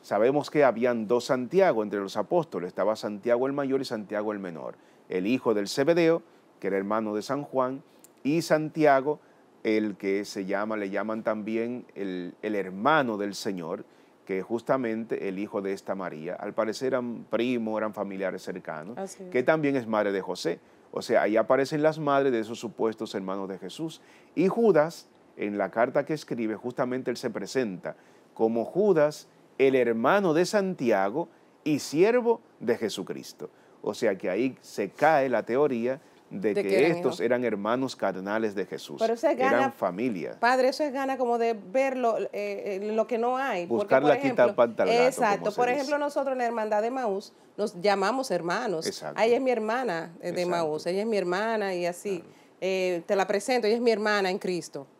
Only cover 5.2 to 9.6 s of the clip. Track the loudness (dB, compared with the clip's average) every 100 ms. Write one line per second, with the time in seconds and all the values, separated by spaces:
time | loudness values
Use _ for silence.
5.2 | 0 0 2 0 0 0 2 4 4 2
6.2 | -2 _ _ _ -4 -2 0 -2 -2 -4
7.2 | -4 -6 -4 -2 -2 -4 -14 _ -20 _
8.2 | 0 0 2 0 0 4 6 6 2 -6
9.2 | _ _ _ _